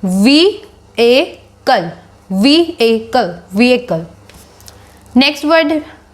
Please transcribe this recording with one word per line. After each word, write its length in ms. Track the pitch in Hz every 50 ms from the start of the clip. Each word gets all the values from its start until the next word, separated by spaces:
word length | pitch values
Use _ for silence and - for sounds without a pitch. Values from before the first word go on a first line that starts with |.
| -
वी 560 | 185 185 190 196 240 277 302 330 403 427 - - - - - _ - _ -
ए 400 | 233 233 247 269 330 359 - - - _ _ _ _
कल, 240 | - 262 214 170 170 165 - - - - - _ _
वी 440 | 196 190 202 269 294 330 339 330 330 -
ए 300 | 233 226 226 220 220 - -
कल, 200 | 254 226 175 175 170 - - 185
vehicle। 460 | 196 240 247 247 240 - - 175 165 165 - - - - - - - - - - - - - - - - - - - - - -
नेक्स्ट 280 | 240 262 285 294 294 -
वर्ड 280 | 302 330 320 320 294 320 302 294 - - - _ _